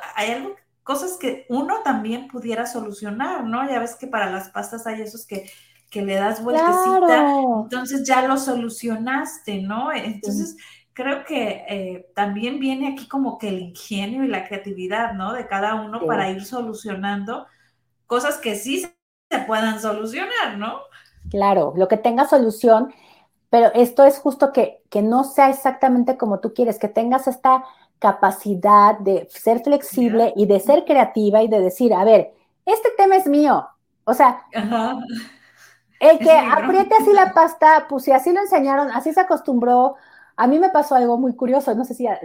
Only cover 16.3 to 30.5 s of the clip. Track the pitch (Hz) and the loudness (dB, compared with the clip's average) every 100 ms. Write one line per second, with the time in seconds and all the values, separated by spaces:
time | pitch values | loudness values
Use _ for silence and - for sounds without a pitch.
16.3 | 190 202 247 226 208 214 190 196 202 196 | -8 -10 -10 -10 -10 -12 -8 -6 -6 -8
17.3 | 254 - _ _ _ _ _ - 240 294 | -12 -14 _ _ _ _ _ -6 -4 -4
18.3 | 294 233 202 247 359 339 _ _ _ - | -6 -6 -8 -6 -8 -8 _ _ _ -8
19.3 | 302 - 220 220 214 220 208 226 277 392 | -6 -4 -2 -2 -4 -6 -6 -8 -8 -8
20.3 | 480 294 202 220 - - - _ _ - | -6 -6 -6 -10 -10 -16 -20 _ _ -8
21.3 | 202 202 185 143 160 185 214 240 233 285 | -2 2 2 2 0 2 2 0 0 4
22.3 | 294 226 214 240 220 262 - _ _ _ | 4 2 2 4 4 2 -8 _ _ _
23.3 | _ _ 233 233 240 240 262 277 277 294 | _ _ 4 4 4 2 6 6 6 -2
24.3 | 269 277 277 - - _ 208 214 247 269 | 0 0 2 -2 -4 _ -2 0 0 0
25.3 | - 269 269 269 262 262 247 240 262 226 | 2 2 2 -2 0 2 2 0 -2 -2
26.3 | 196 220 - 233 - 208 220 233 262 269 | -4 -4 -2 -2 -2 -4 -2 0 -2 -2
27.3 | 254 262 262 254 - _ _ 208 - 196 | -2 2 2 0 -20 _ _ 0 2 0
28.3 | 196 208 180 202 208 202 208 196 190 - | 0 -4 -2 4 6 6 4 0 -2 -4
29.3 | - 226 240 285 285 - - 240 220 226 | -4 0 0 2 0 0 -2 0 2 2
30.3 | - 202 | 2 2